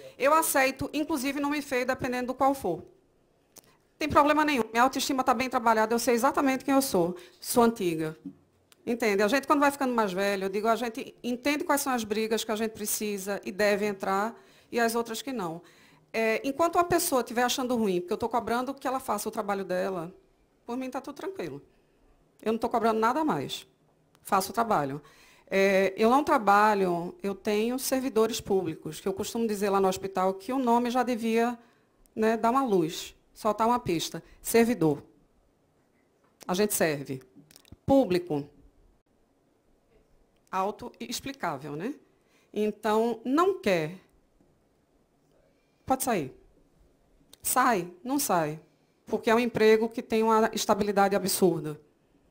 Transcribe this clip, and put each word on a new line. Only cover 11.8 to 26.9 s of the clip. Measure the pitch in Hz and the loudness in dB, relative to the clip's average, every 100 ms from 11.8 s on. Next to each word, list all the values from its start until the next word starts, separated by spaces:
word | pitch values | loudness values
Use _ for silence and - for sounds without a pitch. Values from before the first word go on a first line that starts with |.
são | 277 | 0
as | 254 | -4
brigas | 214 208 220 220 | -2 -2 -2 -2
que | - | -2
a | 214 | -4
gente | 220 | -4
precisa | 220 208 - 214 202 190 202 | -6 -6 -4 -4 -6 -6 -8
e | - | -6
deve | 185 208 208 208 | 0 2 2 0
entrar | 196 196 196 214 233 - _ _ | -4 -2 -2 -2 -6 -20 _ _
e | 226 | -2
as | 233 | 0
outras | 233 233 226 | 0 -4 -6
que | - | -8
não. | 254 175 165 - _ _ _ _ | -6 -6 -8 -14 _ _ _ _
É, | 220 220 220 | -2 0 0
enquanto | 277 277 339 359 | -2 0 2 2
a | |
pessoa | 349 349 339 269 | 2 2 2 0
estiver | 240 226 | -2 0
achando | 247 247 247 | 0 0 -2
ruim, | 247 220 175 | 0 0 0
porque | 175 | -2
eu | 208 | -4
tô | 233 | -2
cobrando | 240 208 233 254 | -2 -2 -2 -4
que | 269 269 | -6 -4
ela | 262 | -4
faça | - 208 220 | -4 -4 -4
o | |
trabalho | 220 202 202 | -6 -4 -4
dela, | 185 180 190 185 165 - _ _ _ _ | -2 -2 -2 -4 -8 -14 _ _ _ _
por | - 240 | -10 -8
mim | 262 | -6
tá | 262 | -8
tudo | 254 285 | -10 -10
tranquilo. | 392 381 175 139 - _ _ _ _ _ _ _ | -10 -8 -10 -10 -16 _ _ _ _ _ _ _
Eu | 214 | -4
não | 226 | -2
tô | 240 | -2
cobrando | 240 220 220 | 0 0 2
nada | 220 269 | 2 0
a | |
mais. | - 165 127 - - _ _ _ _ _ | 0 -2 -4 -10 -14 _ _ _ _ _
Faço | - 196 190 | -2 -2 0
o | |
trabalho. | - 226 190 143 143 - _ - _ - | -2 0 0 0 -6 -14 _ -20 _ -4
É, | 196 196 190 190 - | 2 4 4 2 2
eu | 220 | 4
não | 262 | 4
trabalho, | 302 294 202 202 214 202 190 | 4 2 4 6 6 4 2